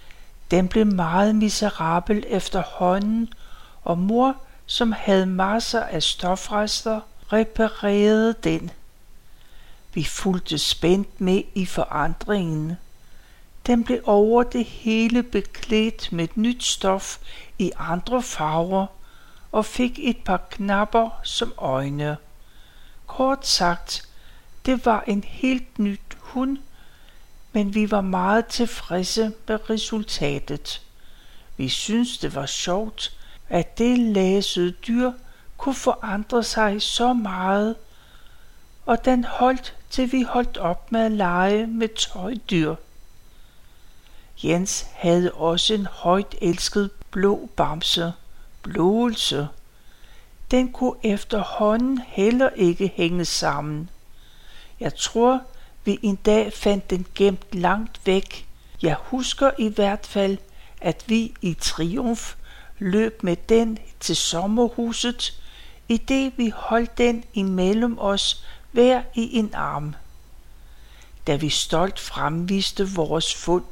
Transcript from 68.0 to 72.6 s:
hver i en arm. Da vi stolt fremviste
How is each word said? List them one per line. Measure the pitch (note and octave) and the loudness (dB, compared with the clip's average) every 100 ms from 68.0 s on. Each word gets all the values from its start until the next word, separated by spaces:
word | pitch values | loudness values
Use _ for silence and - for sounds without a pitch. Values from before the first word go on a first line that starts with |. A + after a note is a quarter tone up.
| G3+ G3 - - - - - | 0 0 0 -4 -8 -14 0
hver | A#3+ B3 B3+ - | 6 6 6 0
i | - A3+ A#3 | -4 0 0
en | G#3+ | -2
arm. | - D3 C#3+ D3+ - - - - - - - - - - - - - - | -2 -4 -4 -6 -8 -14 -18 -20 -20 -20 -20 -20 -20 -20 -20 -20 -6 -2
Da | C#3+ | 0
vi | D3+ | 2
stolt | - - E3 F#3+ - | 0 2 2 2 -2
fremviste | - C3+ C#3 D#3+ F3 G3 | -8 -2 -2 0 0 0